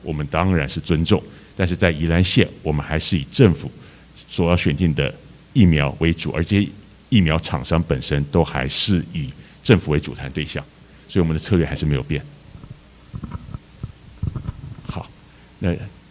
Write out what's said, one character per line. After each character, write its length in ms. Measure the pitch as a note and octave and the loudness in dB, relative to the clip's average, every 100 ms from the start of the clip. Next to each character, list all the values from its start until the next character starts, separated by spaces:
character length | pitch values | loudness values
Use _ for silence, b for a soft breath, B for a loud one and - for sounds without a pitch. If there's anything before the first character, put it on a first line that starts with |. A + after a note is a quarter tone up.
我 80 | - | -8
们 140 | D2+ D2 | -6 -2
当 260 | D#2+ F#2 | 0 2
然 140 | F2 C#2 | 2 0
是 120 | E2 | -4
尊 240 | - D#2+ D#2+ | 0 0 4
重， 180 | G2+ B B B - | 2 B B B -2
但 120 | F2+ | -2
是 80 | F2 | 2
在 140 | F#2 | 0
宜 180 | D2 E2 | 2 2
兰 140 | E2+ | 4
县， 260 | F2+ - F2 - | 4 4 2 0
我 100 | - | -4
们 140 | D2 C#2+ | -2 -2
还 140 | D#2 | -4
是 180 | - F2+ | -2 -2
以 80 | C2+ | -2
政 220 | - G#2 | 4 4
府 180 | D2 C2 - b b b - - | 4 -4 -14 b b b -20 -10
所 200 | - E2+ | -2 2
要 80 | F2 | 2
选 180 | - D2 | 2 0
定 180 | F2+ | 0
的 200 | D2 C#2 - - - - | 0 -2 -6 -16 -20 -4
疫 100 | C3+ | 4
苗 320 | F#2 D#2 C#2+ C#2 | 6 6 2 0
为 120 | E2 | 0
主， 200 | E2 - | 0 -4
而 120 | - | -4
这 180 | E2+ G2 | 0 0
些 60 | F2+ - - - - | 0 -6 -20 -20 2
疫 120 | A2 | 4
苗 180 | E2 D#2+ | 4 2
厂 240 | - C#2+ | -2 -6
商 180 | B1+ E2 | 0 0
本 180 | F2 C2+ | 0 -2
身 200 | - D2 C#2+ | -2 -2 0
都 180 | F2 | 0
还 240 | D#2 D2 C2 | 0 -2 -4
是 360 | - - F2+ - | -4 0 0 0
以 160 | E3+ C#3 - b b | -6 -8 -10 b b
政 160 | - G2 | 2 4
府 120 | D#2+ | 4
为 80 | D2+ | -2
主 140 | D2 | -2
谈 160 | A1+ C#2 | -8 -8
对 140 | D2 D2+ | -8 -6
象， 180 | D2+ - - b b - | -8 -12 -16 b b -4
所 120 | G2 | 0
以 20 | |
我 40 | E2 | 0
们 80 | |
的 60 | D#2 | 0
策 160 | - F#2 | 2 2
略 100 | D2+ | 2
还 80 | C#2+ | -2
是 100 | D2+ | -2
没 100 | C#2 | -2
有 80 | |
变。 180 | B1 C#2+ - - - - - - - - - - - - - - - - - - - - - - - - - - - | -2 -6 -8 -16 -20 -20 -20 -20 -20 -20 -18 -14 -12 -14 -14 -16 -16 -16 -16 -16 -20 -8 -6 -6 -10 -12 -14 -14 -12
好， 240 | - - - b b b - | -10 -12 -16 b b b -4
那 140 | G2 E2 - - - | -2 -2 -6 -16 -20